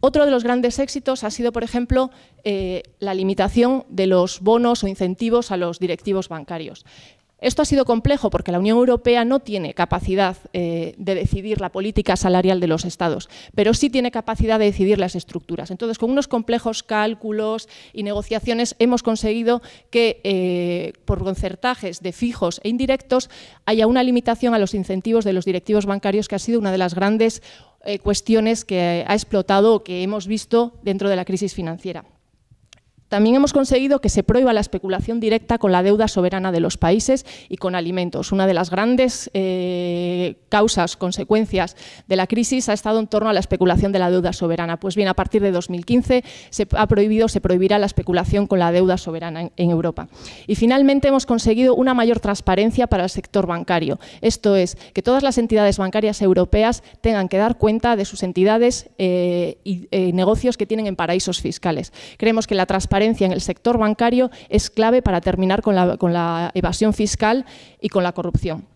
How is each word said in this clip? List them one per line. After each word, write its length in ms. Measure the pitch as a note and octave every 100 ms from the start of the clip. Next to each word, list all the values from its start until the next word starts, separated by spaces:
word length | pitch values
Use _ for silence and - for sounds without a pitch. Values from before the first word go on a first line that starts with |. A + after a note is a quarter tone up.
Otro 240 | C4+ D4 D4
de 60 |
los 120 | C4
grandes 340 | A#3 B3 B3 A#3+
éxitos 460 | C#4 C#4+ B3+ C4
ha 80 | A3
sido, 220 | - A#3+
por 100 | A#3
ejemplo, 480 | A#3 A#3+ B3 B3+ C4 - _ _
eh, 400 | - G3 F#3+ F3+ - _
la 140 | G3
limitación 720 | F#3+ F#3+ G3 G3 A#3 A#3+ C4+ -
de 200 | F#3 F#3+
los 340 | F#3 F3+ -
bonos 420 | F#3 A#3 A#3+ A#3+
o 40 | G3
incentivos 640 | F#3+ F#3 F#3 A3+ A#3 A#3
a 80 | F#3+
los 220 | F3 E3+
directivos 480 | F3+ E3+ - F#3+ F3+
bancarios. 580 | D#3+ D3 E3+ D#3+ - _ - - _ _ _
Esto 200 | - -
ha 40 | D4+
sido 200 | C#4 B3+
complejo 440 | A#3 A3+ C#4+ G#3+
porque 220 | F3 -
la 80 | F3
Unión 180 | G3 A3+
Europea 460 | B3 A#3+ B3 A#3+
no 160 | A#3 C4+
tiene 340 | C4+ G3+ D#3
capacidad, 600 | - E3+ F3+ - F#3+ F#3+ F#3 -
eh, 420 | F#3 F3 E3+ E3 -
de 180 | F#3 F#3+
decidir 460 | - G3+ G3 G#3
la 100 | F#3
política 460 | - G3 G#3+ G3+ -
salarial 420 | F#3+ F3+ F#3 F#3
de 80 | F3
los 160 | D#3+
estados, 460 | F3+ - E3+ D3+ - - - -
pero 180 | G#3
sí 160 | A#3 C#4+
tiene 220 | B3+ B3
capacidad 480 | A#3+ A3 A3 A3+ A3
de 60 | G#3+
decidir 340 | G3 F#3+ G#3
las 160 | F3+ F3
estructuras. 560 | - E3+ - E3+ D3+
Entonces, 260 | F3+ A#3 A3
con 140 | A3+
unos 160 | C4+ C#4
complejos 560 | A#3+ A3+ A#3 A#3 A3
cálculos 880 | - G#3+ G#3+ A3 A3 G#3+ G#3+ A3 - - -
y 100 | -
negociaciones, 720 | G3+ G#3 G3+ A3 B3 A3+ A#3+ -
hemos 260 | A#3 B3
conseguido 580 | - A3 A3 A3 A3+ A#3+ - - _
que, 300 | A#3+ A#3 - G3
eh, 680 | F#3+ F3+ F3+ F3 F3 E3+ - -
por 180 | F#3+
concertajes 760 | F#3 F#3 F#3+ F#3 B3 B3+ G3 E3+
de 100 | F#3
fijos 480 | E3+ A#3+ A#3 F3 F3
e 60 | G#3
indirectos, 640 | A#3 C4 C4+ - B3+ - - - - -
haya 220 | A3 A3
una 160 | B3+
limitación 500 | B3+ B3 A#3+ A#3 B3
a 60 | A3+
los 140 | G3
incentivos 500 | G#3+ F3+ F#3+ G3+ A3+
de 80 | G3+
los 140 | F#3 F3+
directivos 400 | F3+ - G#3+ G3+
bancarios, 420 | G3 G3+ G3 G#3+
que 80 | G3
ha 40 |
sido 200 | - A#3
una 140 | G3+
de 40 | F#3+
las 160 | F#3
grandes, 480 | E3+ G3 A3 A3+ - - - - _ -
eh, 140 | G3+
cuestiones 680 | - G3+ - A3 A3 A3+ -
que 400 | F#3 F3 E3+ -
ha 60 |
explotado 640 | G#3 - G3+ F#3 G3 G#3+ A3
o 80 | A3
que 180 | F3+
hemos 240 | F#3 G#3+ F#3
visto 460 | G#3+ - A#3 A#3+ -
dentro 240 | G3+ G3 G3
de 80 | F#3+
la 80 |
crisis 300 | F3+ F#3 G3
financiera. 500 | - E3 E3+ F#3 E3+ - _ _ _ _ _ _ _ _ _ _
También 300 | G3+ A3 B3+
hemos 160 | C#4+
conseguido 480 | C#4+ C4+ C4 C4+ C#4
que 80 | G#3+
se 120 | -
prohíba 320 | F#3 A#3+ B3+
la 60 | A3
especulación 600 | G#3 F#3 F#3+ F#3 G#3 A#3
directa 380 | A3 A3+ - A#3
con 140 | G#3
la 100 | F3+
deuda 260 | F#3+ G#3 A3
soberana 440 | - F3+ F#3+ F#3
de 80 | E3+
los 180 | E3 -
países 480 | E3 G3+ - C4 - - -
y 80 | F#3
con 160 | F#3
alimentos. 580 | F3+ E3+ F#3 F3 E3+ D3+
Una 140 | G3 F#3+
de 80 |
las 160 | F3 F3
grandes, 640 | F3+ A3 B3+ B3+ - -
eh, 1040 | G3 F#3+ F#3 F3+ F3+ F3 F3 F3 F3+ F3+ - _
causas, 460 | G#3 G#3+ - E3+ -
consecuencias 800 | F3+ F#3 E3+ G#3+ A3 F#3+ F3+ - - - -
de 80 | F#3
la 120 | F#3
crisis 420 | A3+ A#3 C4 A#3+
ha 40 |
estado 260 | G#3+ A3 A3
en 80 | G#3+
torno 200 | G#3+ A3
a 20 |
la 60 | G3+
especulación 520 | F#3 F#3 F3+ F3+ G3
de 60 | G3
la 140 | F3+
deuda 200 | F3+ F3
soberana. 480 | F3 E3+ E3 E3+ E3+
Pues 160 | G3 F#3+
bien, 120 | G3
a 80 | F#3
partir 260 | F#3 G#3+
de 100 | G3+
dos 200 | F3+ F3+
mil 160 | F3+ E3+
quince 360 | A#3+ - B3 B3 - -
se 160 | - G#3
ha 140 | - G#3+
prohibido, 420 | G#3+ G#3 G#3+ A3+
se 120 | G3+
prohibirá 380 | F#3 F3+ F#3+ G#3
la 80 | G#3
especulación 580 | - F3 F3+ F3 G3+ G3+
con 140 | F#3+
la 120 | E3+
deuda 240 | F3 F#3 F3+
soberana 440 | - E3 E3+ D#3+
en, 100 | E3+ -
en 140 | F3
Europa. 360 | E3 E3 D#3+ - - - - -
Y 80 |
finalmente 540 | G#3+ A3+ C4 C#4 C#4 C#4
hemos 180 | C4+ -
conseguido 480 | A#3 A3+ A3 B3+
una 220 | B3 B3+ B3
mayor 240 | A3+ A3+
transparencia 680 | G#3 G3+ - F#3 G#3+ A3+ B3
para 200 | G3 F#3
el 40 |
sector 380 | - - G#3 F#3
bancario. 520 | E3+ F3 F3 D#3 - - -
Esto 340 | A3 A3+ G#3 G3
es, 220 | F3+ - -
que 80 | -
todas 220 | F#3+ C4
las 160 | C#4 B3+
entidades 400 | A#3 G#3+ G3+ G3
bancarias 420 | F#3+ G#3+ G#3+ G#3
europeas 600 | G3 F#3 F3+ G#3 A3 A#3 - _
tengan 260 | A3+ G#3+ F#3
que 100 | F#3+
dar 200 | A3 A#3+
cuenta 380 | G#3+ A3 A#3+ A3+
de 100 | G3
sus 160 | -
entidades, 680 | F#3 F3 F#3+ A3 A#3+ B3+ - _
eh, 580 | F#3 F3+ F3+ F3 E3+ -
y, 240 | - F3+ -
eh, 240 | F#3+ F3+
negocios 440 | F3+ F#3 G#3+ B3 A#3
que 100 | G3+
tienen 180 | A3 G#3+
en 100 | F#3
paraísos 460 | E3 F3+ F#3+ F3
fiscales. 500 | D3 D3+ F3+ D#3+ F3+ - - -
Creemos 280 | A3 A3+ G#3+
que 80 |
la 140 | G3+ F#3
transparencia 320 | F#3+ F#3 G3
en 320 | G#3+ A3+ F#3+
el 80 | F#3
sector 380 | - F3+ - A#3
bancario 520 | G#3+ G#3+ A#3 B3 B3+ - -
es 200 | G#3 -
clave 320 | - A3 B3
para 200 | A#3 F3+
terminar 400 | F3+ F3+ F#3+ F#3+
con 120 | A3+
la, 220 | G3 F3+ -
con 160 | F3+
la 400 | E3+ E3+ E3 E3+
evasión 400 | - E3+ F3 G#3+
fiscal 520 | G#3 G#3+ - G#3+ B3 B3+ - - _
y 80 | -
con 160 | G3+
la 80 | F3+
corrupción. 560 | E3+ F3 - F#3 D#3+ -